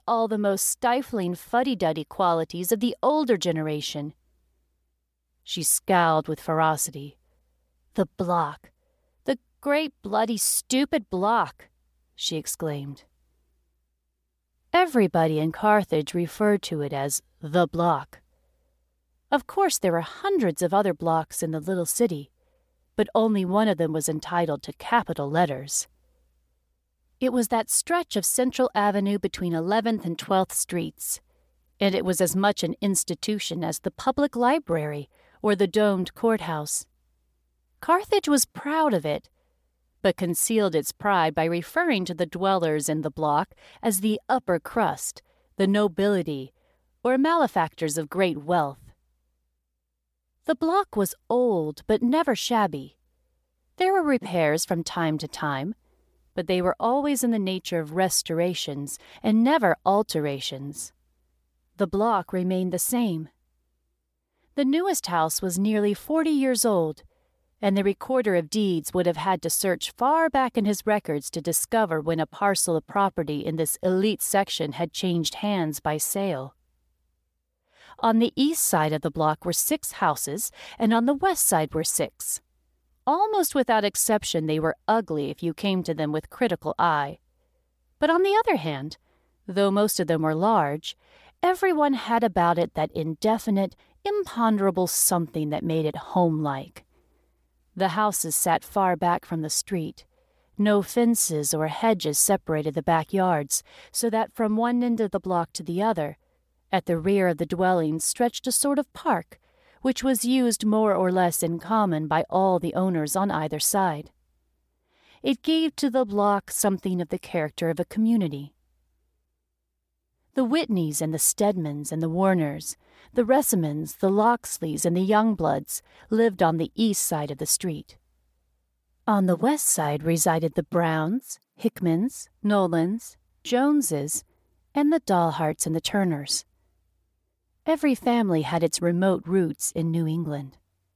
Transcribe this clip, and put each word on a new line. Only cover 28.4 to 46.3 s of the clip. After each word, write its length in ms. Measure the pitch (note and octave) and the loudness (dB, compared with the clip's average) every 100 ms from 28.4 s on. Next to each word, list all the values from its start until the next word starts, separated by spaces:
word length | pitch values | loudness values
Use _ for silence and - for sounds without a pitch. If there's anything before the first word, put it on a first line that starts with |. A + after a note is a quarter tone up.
| B3+ - B3+ | -2 0 0
Avenue 440 | G#3+ G#3 G3+ G3 G3+ | 2 2 2 0 0
between 360 | G3+ - F3+ | -4 -4 -2
Eleventh 500 | E3 E3+ A3 A3+ G#3+ | -2 0 0 0 -2
and 140 | E3+ E3 | -4 -8
Twelfth 360 | - F#3+ F#3 | 0 0 0
Streets, 680 | - - F3 D#3+ - - - _ _ _ _ _ - | -4 -4 -4 -6 -8 -10 -10 _ _ _ _ _ -2
and 140 | G3 | 0
it 100 | F#3+ | 2
was 160 | F3+ F3+ | 0 0
as 160 | F3 F#3+ | 0 2
much 260 | G3+ - | 0 0
an 140 | E3+ - | -4 -2
institution 840 | G3+ F#3 - E3+ - G#3 - F3+ | -2 -2 -4 -6 -4 -4 -4 -6
as 160 | E3 - | -6 -4
the 100 | F#3+ | -8
public 460 | - C4+ C#4 C#4+ A#3+ | -4 -4 0 -2 0
library 720 | A#3+ D#4 - E3 D3+ D3 C#3+ _ _ - | 0 0 -2 -4 -4 -8 -12 _ _ -4
or 160 | G#3 G3 | -2 0
the 100 | F#3+ | 2
domed 480 | G#3+ G#3 F#3 F3 | 2 2 2 -4
courthouse. 720 | - A3+ G#3+ E3 D#3 D3+ - - _ _ _ _ _ _ _ _ _ | -2 0 0 -2 -6 -4 -8 -8 _ _ _ _ _ _ _ _ _
Carthage 480 | - F4 - G#4 D4 | 0 0 2 0 4
was 160 | C#4+ | 2
proud 500 | - - D4 D#4+ D4+ | 2 -6 -4 0 2
of 100 | F#3 | 2
it, 240 | D3+ D3 _ _ _ _ _ _ _ - | -2 -6 _ _ _ _ _ _ _ -2
but 140 | G3 - | 0 0
concealed 580 | F3+ E3 - A3 G3 | -2 -2 0 2 2
its 180 | D#3 - | 0 -2
pride 420 | - G#3 F#3 D#3+ | -4 0 2 2
by 100 | D#3+ | 0
referring 600 | E3 E3+ - D#4+ E4+ G#3 | 0 -2 -2 -2 0 0
to 100 | F3+ | -2
the 120 | E3+ E3+ | -4 -4
dwellers 640 | F3 F#3+ F#3+ E3 D3+ D3+ | -2 0 2 2 0 0
in 140 | D#3 | -2
the 80 | D#3 | -4
block 440 | D#3+ D3+ D3 F#3 - - - | -2 0 0 -2 -10 -20 -4
as 180 | A3+ G3 | -2 0
the 200 | G#3+ G#3+ - | -2 -2 0
upper 320 | B3+ - E3+ | -2 0 -2
crust, 640 | - A#3 F#3+ - - - _ _ _ - | -2 0 0 -2 -10 -12 _ _ _ -2
the 100 | G3 | 2
nobility, 840 | G#3 G#3 E3 G3+ G3 D#3+ | 4 2 2 0 0 -2